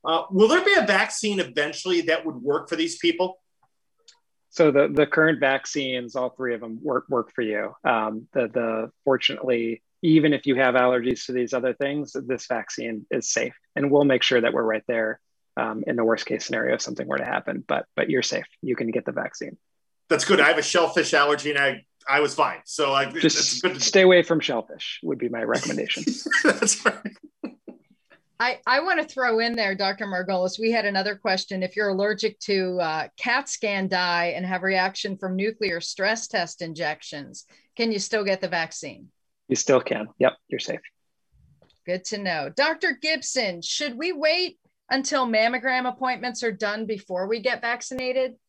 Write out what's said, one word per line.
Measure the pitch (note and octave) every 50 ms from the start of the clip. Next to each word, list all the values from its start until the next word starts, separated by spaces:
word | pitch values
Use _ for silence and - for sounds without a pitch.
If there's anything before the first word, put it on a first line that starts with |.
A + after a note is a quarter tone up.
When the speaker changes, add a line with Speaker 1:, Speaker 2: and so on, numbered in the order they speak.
| -
Speaker 1:
Uh, | - E3 D#3+ - -
will | F#3+ F#3+ G#3+
there | A3+ D#4 F4+ F#4
be | G4+ G4+
a | F4+ A#3
vaccine | G3 G3 F#3+ A3 G#3+ - - - G#3 G3+ F#3+
eventually | E3+ C3 A#2+ D3 D3 D#3 D3+ - - F#3 F3+ E3+
that | E3 D#3+ D#3+ D#3+ D#3+
would | D#3+ C#3
work | B2 A2+ C#3+ C#3+ D#3+ D#3 -
for | E3+
these | - G#3+ E3+ -
people? | - - F3 E3 E3+ F#3 F#3 F#3 _ _ _ _ _ _ _ _ _ _ _ _ _ _ - _ _ _ _ _ _ _ _
Speaker 2:
So | - - E3+ D3+
the, | C3 C#3 D3
the | D3+ C#3+ C#3+ D3
current | D3 - D#3+ D#3 D#3+ D#3 B2
vaccines, | C#3 C3+ C3+ C3 - - - D3+ C3+ C3 B2+ B2 B2 A#2 -
all | C3+ B2+ B2
three | - - C3 B2 A#2+
of | A2
them | A#2 A2+ A2+ A#2+
work, | C#3+ D3+ B2+ B2+ - -
work | C3+ A#2+ A2 - _
for | -
you. | A#2+ G#2+ G#2+ G#2 G#2 G#2 - _ -
Um, | D3+ A#2+ A2+ G#2+ A2 A2 A2 - _ _
the, | C#3 A#2+
the, | A2 - B2 A#2 A2+ A2+ A2 A2+ A2+ _ _ _
fortunately, | C#3 C3 B2 - - - - - B2+ B2 A#2 A2+ A2+ A2+ - _ _ _ _
even | - D#3+ D#3 D#3+ D3 D#3 D3
if | B2+ -
you | C#3+ C3
have | B2+ C3+ B2+ A#2+
allergies | C3 B2 B2+ B2+ B2 A#2 B2+ B2 - -
to | - B2+
these | B2+ A#2+ A2 C3
other | B2+ A#2+ B2+ A#2+
things, | _ C#3+ C#3 C#3+ D3 C#3+ - -
this | - C#3+ B2 C3 A#2 -
vaccine | - B2 A2+ G#2 - - - A#2+ A#2 A2+ G#2+ A2 _
is | - A#2+ - -
safe. | - A#2 B2 B2 - _ _ _ _
And | - C#3 C#3
we'll | C#3 C#3+ C#3+
make | C#3 C3 B2 -
sure | - C3 A#2+
that | A2+ A#2 -
we're | - A#2
right | A2 A2 G#2+ _
there, | - A#2+ A2+ A2 G#2+ A#2 _ _ _ _ _ _ _ _
um, | - A#2+ A2 G#2+ A2 -
in | - C3+
the | A#2 A2+
worst | A2+ A2+ A2+ -
case | - A#2 A2 -
scenario | - A2+ A2 A#2 B2+ B2
if | -
something | - - - - -
were | - C#2
to | C#2 -
happen, | - - - - - - - -
but, | - C#2+ - - _ _
but | - - -
you're | C3+ B2+
safe. | - - - - - - _ _
You | - C3 B2
can | - A#2 A#2
get | G#2+ B2 -
the | -
vaccine. | - - - - - - - - - _ _ _ _ _ _ _ _ _ _
Speaker 1:
That's | _ E3 - -
good. | - F#3+ D#3+
I | C#3+
have | D3+ F3
a | D#3 D3
shellfish | - - F3 E3 D3+ - F3 D#3 - -
allergy | C#3+ C#3+ D3 D3 C#3+ C#3+ D3
and | D3 C#3+
I, | C#3 C#3 A#2+ A2 _ _ _ _ _
I | C3+ C3+ D3
was | D3+ C#3 -
fine. | - D3 - F2 E2+ _
So | - - - D3 C#3 C3+
I | C#3 C#3
Speaker 2:
Just | A2+ C3 E3 - D#3+ -
Speaker 1:
it's | - - - - -
good | - C3+ B2+
to | C3+
Speaker 2:
stay | C3 - - G3 F#3
away | F#3 F3+ F3
from | E3 - E3+ D3+
shellfish | - - C3 A2+ - - D2+ D#2+ - - - - -
would | - -
be | - B2
my | A#2+ A#2+ A2+ A2+
recommendation. | A#2 A#2+ C3+ - - - - - - - - - D4 - - -
Speaker 1:
<laughs> | - - - -
That's | C#4 - - A3+ G#3 - - -
right. | A3+ - - - G#3 - - - - _ _ - - - _ _ - - _ _ _ _ _ _ _ - _ _ _ _ -
Speaker 3:
I, | A#3 B3 - - _
I | A#3+ B3+ C#4
wanna | E4 F#4+ F4+ D#4+ D4+
throw | - - C4 B3+ A#3+ A3+ A3+
in | A3+ A#3 A#3
there, | A#3 G#3+ G3 G3
Doctor | F#3+ G3 F#3+ G3 - A3
Margolis, | G3+ F#3+ F3+ F#3 F#3 F#3+ F3+ F3+ F#3 F#3 G#3+
we | A3+ A3+
had | A#3 A3+ G3+
another | G#3 G3 F#3+ G3 G#3 G3+
question. | G3 _ G#3+ F#3+ F#3 - - G3 F#3 F#3
If | F3+ -
you're | G#3 G#3+ G3+
allergic | F#3+ F#3+ G3+ G#3 G#3+ G3+ A3 G#3+ G#3 _
to, | - - G3+ F#3+ F#3 F#3 F3+ F3+
uh, | E3+ D#3+ D#3 D#3 C#3+ - _
cat | - - A#3+ A#3+ C4+ C#4
scan | - - - - G#3 G3+ G3 F#3+
dye | F#3 F#3+ F3+ F3+ F3 F3 F3 E3+ F3 D3+
and | E3+ F3+
have | F#3 F#3 F3+
reaction | F3+ F#3+ F#3+ F#3 F#3 F#3+ F#3+ - - G3+ F#3+
from | G3 G3 F#3 F#3
nuclear | F#3 G3 A3 A3 _ G#3+ F#3+ E3+ E3+
stress | - - - - F#3+ G#3 A3 A3+ A3+
test | - - G3 F3 E3 - -
injections, | F3 E3 D#3+ D#3+ E3 D3 D3+ - - - - D3 C#3 - - - - _ _ _ _ _ _
can | - A#3 A3+
you | A3
still | G3+ G3 - A3+ G#3+ G3+
get | G3+ F#3+ F#3
the | F#3+ F3
vaccine? | F3+ E3+ D#3+ E3 - - - C#3 G#2+ - - - _ _ _ _ _ _ _
Speaker 2:
You | - C3
still | - - - C3+ B2+
can. | - - - A2+ G#2+ A2+ _
Yep, | _ - - - _ _
you're | _ - -
safe. | - - - - _ - _ _ _ _ _ _ _ _ _ _ _ _ _ _ _ _ _ _ _
Speaker 3:
Good | F3 F3+ F#3 F#3
to | - G#3+
know. | G3+ G3+ F#3 E3+ D#3 C#3 C#3 -
Doctor | - C#4+ D#4 D#4+ D#4+ F#4 F4 C4+ -
Gibson, | - D#4 D#4+ C4+ - - - C4 A#3 G3 F3 E3+
should | E3+ - - - D4 D4 A#3+
we | A#3 D#4 F4+
wait | F4+ C#4+ D#4 D#4 E4 F4+ F#4 F4 - _ _ _ _ _ _ -
until | C4 C4+ C4 - D4 C#4 B3+
mammogram | A#3 A3+ G#3+ A3 A#3 B3 B3 A3+ C4+ B3+ B3+ B3
appointments | B3 A#3+ - C4 B3+ B3 - A#3+ B3 A3+ - A#3+
are | A3+
done | G#3+ - A3 G3+ G#3 A3 A3+
before | G#3+ A3 G3 - - F#3 F3+ F#3+
we | G3+ A3+ A#3
get | G3 B3+ A#3+ A3+
vaccinated? | A#3+ A#3 A#3 A#3+ - - C4 B3+ B3+ B3+ B3+ C4 C4 B3+ A#3+ _ _